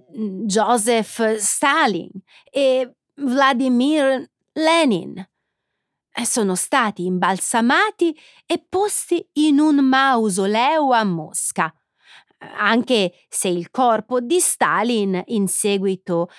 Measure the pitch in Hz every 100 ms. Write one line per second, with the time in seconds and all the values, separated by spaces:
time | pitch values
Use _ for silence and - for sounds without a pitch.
0 | _ 269 208 190 226 208 208 240 214 226
1 | 202 - 220 214 208 - 285 311 277 175
2 | - 190 - _ _ 277 262 254 254 _
3 | _ - 277 262 269 247 262 240 269 311
4 | 269 262 - _ _ - 320 330 294 180
5 | - - 190 _ _ _ _ _ _ _
6 | _ - 233 247 202 180 - 277 220 202
7 | 180 180 180 190 - 233 233 320 427 -
8 | 339 302 - _ - 339 - 370 415 -
9 | - 349 - - 302 285 311 285 269 262
10 | 269 240 220 185 196 214 262 320 277 233
11 | 208 165 156 - - - 160 - _ _
12 | _ - _ _ - - 208 233 - 233
13 | 180 - _ - 190 175 170 - 247 220
14 | - 247 240 349 - - 180 175 233 226
15 | 196 180 - 226 185 - 208 202 196 185
16 | - 170 175